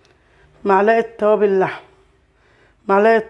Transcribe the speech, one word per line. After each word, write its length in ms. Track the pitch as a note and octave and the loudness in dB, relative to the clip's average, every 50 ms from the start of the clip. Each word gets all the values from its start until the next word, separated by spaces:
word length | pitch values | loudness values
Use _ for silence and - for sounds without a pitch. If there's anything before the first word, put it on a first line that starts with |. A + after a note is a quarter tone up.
| _ _ _ _ _ _ _ _ _ _ _ _ - | _ _ _ _ _ _ _ _ _ _ _ _ -4
معلقة 420 | G3+ G3 F#3+ G3+ G#3+ A3+ A3+ A3+ A3+ - - | 0 0 2 2 2 0 0 -2 -4 -8 -4
توابل 420 | G#3 G#3 G#3+ G3+ G#3 G3+ G3 F#3+ | -2 0 0 0 0 0 0 0
لحم، 240 | F#3 D#3 - - - - _ _ _ _ _ _ _ _ _ _ _ _ _ _ _ _ _ _ _ - | -2 -4 -6 -12 -18 -20 _ _ _ _ _ _ _ _ _ _ _ _ _ _ _ _ _ _ _ -2
معلقة 360 | G3 G3 G#3 A3+ A3+ A3 A3 - | 0 2 2 2 2 0 -2 -6